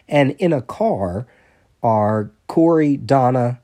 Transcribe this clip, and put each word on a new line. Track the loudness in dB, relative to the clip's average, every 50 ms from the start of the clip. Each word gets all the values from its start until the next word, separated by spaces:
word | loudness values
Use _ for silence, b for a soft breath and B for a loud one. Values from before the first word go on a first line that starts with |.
| B
And | -2 0 2 2 2
in | 0 -2 -2 0
a | 0 -2
car | -4 -8 -6 -4 -2 -2 -2 -2 -4 -4 -6 -8 -10 b b b b b b b b b b _
are | -2 0 0 2 2 0 0 -2 -4 -6 -12 _ _ -4
Corey, | 0 2 4 4 4 2 2 2 0 -2
Donna, | 0 0 2 2 2 2 0 0 -2 -2 -4 -6